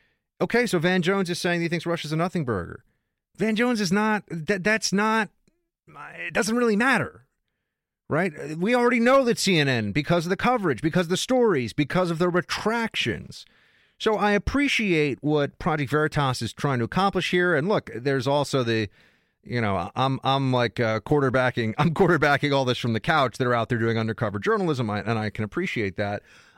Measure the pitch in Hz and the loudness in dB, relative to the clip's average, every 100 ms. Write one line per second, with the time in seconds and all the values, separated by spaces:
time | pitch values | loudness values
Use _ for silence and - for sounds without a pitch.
0 | _ _ _ - 180 233 240 180 170 185 | _ _ _ -6 0 0 2 0 2 2
1 | 165 196 180 175 185 175 170 170 170 170 | 2 0 -2 -2 -2 -2 -2 -4 -4 -4
2 | 151 156 180 180 127 101 82 - _ _ | -4 -2 -2 -2 -2 -4 -6 -14 _ _
3 | _ _ _ - 220 220 240 233 190 196 | _ _ _ -4 -2 2 0 0 0 0
4 | 214 214 - 165 151 202 175 220 - 190 | 0 -2 -4 -10 -4 -2 0 0 0 0
5 | 214 220 208 _ _ _ _ _ _ 147 | 2 0 -2 _ _ _ _ _ _ -20
6 | 147 165 170 156 214 240 233 202 254 233 | -18 -12 -6 -2 0 2 4 4 4 2
7 | 113 - _ _ _ _ _ _ _ _ | 0 -8 _ _ _ _ _ _ _ _
8 | - 143 185 151 143 156 196 247 240 240 | -4 -2 -2 -4 -8 -4 0 2 4 4
9 | 233 269 247 202 - 170 139 123 104 101 | 4 4 4 2 2 2 2 0 0 -2
10 | 143 175 165 196 233 254 185 117 160 175 | 0 0 0 -2 0 0 0 0 0 0
11 | 165 175 - 254 233 156 117 - 147 180 | 0 -2 0 2 4 2 -2 -2 0 0
12 | 180 165 180 170 - - 208 233 226 - | 0 0 0 0 -2 -4 -2 -2 -4 -4
13 | 120 87 - - - _ _ _ _ - | -4 -4 -8 -18 -20 _ _ _ _ -4
14 | 220 208 208 202 - 269 277 - 214 160 | 0 2 2 0 0 0 0 0 2 2
15 | 147 110 147 151 139 - 180 156 139 151 | 2 -2 0 0 0 -2 -2 -2 0 0
16 | 151 - 139 123 113 - 147 127 117 - | 0 0 -2 -2 -6 -4 -2 0 -2 0
17 | 196 185 - 180 180 156 170 190 - 110 | 0 0 0 0 2 2 2 -2 -2 -8
18 | 135 135 127 147 139 139 117 113 104 _ | -2 -2 0 0 0 0 0 0 -2 _
19 | _ _ _ _ - 120 107 95 92 - | _ _ _ _ -8 -4 -2 -2 -4 -2
20 | 131 135 127 139 135 127 120 - 113 110 | -2 -2 0 0 2 2 0 0 -2 -2
21 | - 147 135 127 127 120 113 110 165 156 | 0 2 2 2 0 0 -4 0 0 4
22 | 180 165 147 139 147 139 123 120 123 113 | 4 4 4 2 2 0 0 0 -2 -2
23 | - 160 127 - 123 120 110 120 113 113 | 0 2 2 0 0 0 0 0 0 0
24 | 110 110 107 101 - 220 180 131 113 104 | -2 -2 -4 -2 0 0 0 -2 -2 -4
25 | 104 117 107 - 107 - 185 127 101 90 | -2 -2 -4 -6 -6 -4 -6 -4 -4 -4
26 | 101 101 _ - - | -6 -6 _ -20 -20